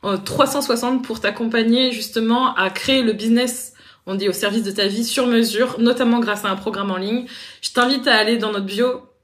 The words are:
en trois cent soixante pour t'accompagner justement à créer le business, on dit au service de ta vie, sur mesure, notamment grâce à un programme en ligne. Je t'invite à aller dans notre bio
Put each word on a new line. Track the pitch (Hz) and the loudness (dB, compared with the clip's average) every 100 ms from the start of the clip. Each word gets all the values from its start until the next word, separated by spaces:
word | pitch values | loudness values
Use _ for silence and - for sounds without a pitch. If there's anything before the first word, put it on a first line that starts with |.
en | 202 190 | -2 -2
trois | - - 269 | -2 2 2
cent | 285 | 2
soixante | 277 240 240 262 | 0 0 2 -2
pour | - 220 | -2 -4
t'accompagner | - - 226 233 226 240 254 | -4 -2 -2 0 4 4 2
justement | 233 - 233 226 240 254 | -2 -6 -2 0 2 2
à | - 190 | 0 -2
créer | 185 - 269 | -2 0 2
le | 233 | 2
business, | 202 220 233 247 - - - - - - | 0 2 2 2 -4 -12 -16 -20 -20 -8
on | |
dit | 196 202 | -2 -2
au | |
service | 185 202 214 | -2 -2 -2
de | 196 | -2
ta | 196 196 | -2 -2
vie, | 202 | 0
sur | 233 - 247 | -2 0 2
mesure, | 233 220 202 247 - | 4 2 0 -2 2
notamment | 233 247 247 233 | 2 4 2 2
grâce | 226 202 202 | 2 -2 -2
à | |
un | 190 | -2
programme | - 196 196 | -4 -4 -4
en | 185 | -4
ligne. | 196 233 247 - - - | -2 -4 -6 -14 -18 -10
Je | - | -4
t'invite | - 247 269 277 | 0 2 2 2
à | 220 | 2
aller | 214 233 | 4 0
dans | 214 | 0
notre | 208 | -4
bio | 196 202 247 254 - _ | -4 0 0 -2 -10 _